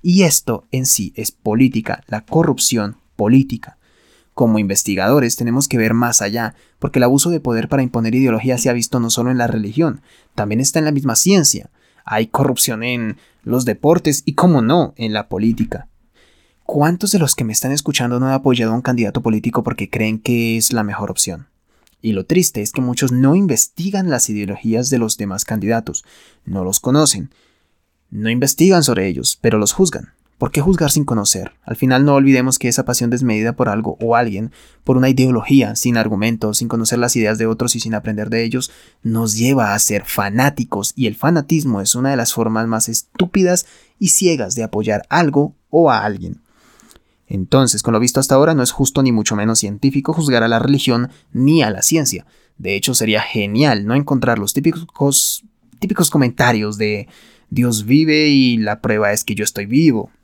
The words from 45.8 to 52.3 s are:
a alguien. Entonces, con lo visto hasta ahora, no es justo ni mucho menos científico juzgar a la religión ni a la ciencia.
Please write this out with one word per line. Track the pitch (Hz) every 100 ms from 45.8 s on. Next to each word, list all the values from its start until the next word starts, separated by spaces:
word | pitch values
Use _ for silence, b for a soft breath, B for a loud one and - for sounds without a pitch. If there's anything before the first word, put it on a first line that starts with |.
| 160
a | 113 104
alguien. | 92 87 - _ b b b b b b b _
Entonces, | 98 90 131 127 -
con | -
lo | 110
visto | 123 135
hasta | 131 135
ahora, | 156 151
no |
es | 123
justo | - 135 -
ni | 131
mucho | 113 107 104
menos | 107 113
científico | 101 101 135 139 139
juzgar | 156 147 120
a | 113
la | 113
religión | 123 139 135 120 123 b b
ni | 120 135 160
a | 113
la | 95
ciencia. | - 160 131 92 _